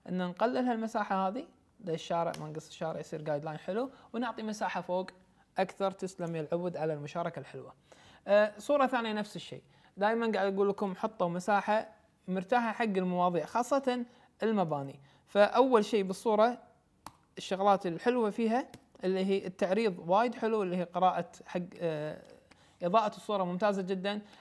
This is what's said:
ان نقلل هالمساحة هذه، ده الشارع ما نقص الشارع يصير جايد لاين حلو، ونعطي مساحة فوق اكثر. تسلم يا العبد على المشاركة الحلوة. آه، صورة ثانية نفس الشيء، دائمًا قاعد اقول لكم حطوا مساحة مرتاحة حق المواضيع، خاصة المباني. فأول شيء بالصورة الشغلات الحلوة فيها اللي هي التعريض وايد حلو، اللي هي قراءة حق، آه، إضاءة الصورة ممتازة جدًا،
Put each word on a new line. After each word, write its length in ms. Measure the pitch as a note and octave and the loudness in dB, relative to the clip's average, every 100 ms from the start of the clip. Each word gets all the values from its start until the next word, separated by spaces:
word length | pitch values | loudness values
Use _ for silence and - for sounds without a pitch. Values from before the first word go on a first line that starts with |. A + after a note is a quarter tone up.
| - | -6
ان 100 | F#3 | -4
نقلل 500 | F3+ F3 A#3 C4 B3 | -4 0 0 2 0
هالمساحة 600 | A3+ A3 A3+ G#3 F#3+ F#3+ | 0 -2 -4 -2 0 0
هذه، 180 | A#3+ E4 _ _ _ | -2 -10 _ _ _
ده 140 | F3 | -6
الشارع 380 | E3 - E3+ E3+ E3 | -4 -2 0 0 -4
ما 80 | D#3 | -8
نقص 200 | D#3 - | -10 -12
الشارع 320 | - D#3+ D3+ | -8 -6 -6
يصير 220 | D#3 D#3 | -8 -8
جايد 220 | D3+ D3 | -4 -4
لاين 140 | D#3 D3+ | -4 -8
حلو، 320 | - G3+ C4+ - - | -6 -4 -6 -8 -10
ونعطي 300 | A#3 A#3+ A3+ | -6 -6 -6
مساحة 380 | A3 G#3+ F#3+ F#3 | -8 -4 -4 -4
فوق 300 | F3 F3+ F#3 - _ _ _ - | -4 -4 -4 -10 _ _ _ -2
اكثر. 320 | F#3+ - G3 | -2 -2 -4
تسلم 460 | F#3+ F#3 - E3+ E3 | -4 -8 -6 -6 -6
يا 40 | |
العبد 360 | D3+ F3 F3+ F3 | -4 -2 -2 -4
على 160 | D#3+ | -4
المشاركة 480 | D3+ D3 F3 E3+ C#3+ | -4 -6 -6 -6 -8
الحلوة. 320 | C3 C3+ - - _ - - - - | -12 -14 -16 -20 _ -20 -20 -10 2
آه، 240 | G3+ G#3+ G#3 | 4 4 0
صورة 280 | - D4 C4 | 0 2 4
ثانية 260 | B3+ A3+ | 2 -2
نفس 240 | G#3+ G#3 F3 | -2 -4 -10
الشيء، 260 | - - - _ _ - | -14 -16 -18 _ _ 0
دائمًا 360 | G3+ A#3 A3+ | 2 2 0
قاعد 220 | F#3+ G3 | 2 2
اقول 140 | G3 G3+ | 2 2
لكم 260 | G3+ G3+ F#3 | 0 -2 -2
حطوا 320 | G#3+ - F3 | -4 -2 -2
مساحة 600 | F3 F3+ G3+ G3+ G#3+ - - _ _ - | -2 0 2 2 0 -2 -10 _ _ -6
مرتاحة 440 | F#3 F#3 B3 A#3 | -6 0 0 2
حق 120 | G#3+ | 0
المواضيع، 600 | A#3 F#3 F#3 F3+ F3+ F3 | 0 0 0 2 2 2
خاصة 600 | D3+ A3+ A#3+ C#4 C4 B3 A#3+ - _ - | 0 -2 0 0 0 -2 -4 -12 _ -4
المباني. 580 | G#3+ G#3+ E3+ C#3+ C#3 - - _ _ | 0 2 2 -2 -4 -12 -20 _ _
فأول 580 | G3+ G#3 A#3 C4+ A#3 | 4 6 6 6 6
شيء 180 | G#3 G#3+ | 4 0
بالصورة 560 | F#3+ F#3+ A#3 G#3+ A#3 A#3+ - _ _ _ - - _ - | 0 -2 2 4 4 2 -10 _ _ _ -20 -20 _ -12
الشغلات 480 | - F#3 G3+ G3 F#3 | -6 2 4 4 2
الحلوة 440 | E3 A#3+ B3 G#3+ | -2 0 2 0
فيها 380 | G#3 A3+ A#3+ - - _ - | 0 0 0 -2 -12 _ -6
اللي 200 | F#3 F#3+ | -2 0
هي 220 | F#3+ G3 F#3 | 2 0 -2
التعريض 640 | - F3+ G3+ A3 F3 E3 | -2 0 2 2 0 2
وايد 260 | G3 B3 | 4 2
حلو، 280 | - A3 A3 | 0 0 0
اللي 140 | F#3 F3+ | 0 -2
هي 80 | |
قراءة 420 | F3 F3+ F#3 F3 F3 - - | -2 2 2 2 -4 -10 -8
حق، 140 | F#3 F3 - | -6 -6 -6
آه، 460 | E3+ D#3 D3+ - - - - _ _ - | -4 -4 -6 -8 -16 -20 -20 _ _ -6
إضاءة 340 | F3 A3 G#3+ - | 2 2 2 -2
الصورة 280 | - G3+ | -4 -2
ممتازة 380 | F3+ F3+ G#3 G3 | -2 2 2 2
جدًا، 380 | F#3 F#3+ G3 G#3 G#3 - | -2 -4 -4 -6 -8 -18